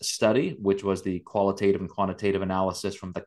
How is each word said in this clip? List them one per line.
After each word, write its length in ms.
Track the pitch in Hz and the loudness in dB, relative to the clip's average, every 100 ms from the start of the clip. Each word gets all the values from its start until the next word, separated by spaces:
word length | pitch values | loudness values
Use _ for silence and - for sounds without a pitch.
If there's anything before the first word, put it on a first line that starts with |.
| - | -6
study, 480 | - 110 120 180 - | 2 4 4 0 -2
which 280 | 98 98 101 | 0 2 0
was 160 | 92 | -2
the 180 | 98 90 | -2 -4
qualitative 640 | - 107 98 95 98 95 | -2 0 2 2 2 2
and 80 | 92 | -2
quantitative 520 | - 95 92 101 95 | -2 -2 0 0 0
analysis 540 | 95 92 95 90 101 - | 0 0 0 -2 -6 -6
from 160 | 92 | -10
the 140 | 87 | -10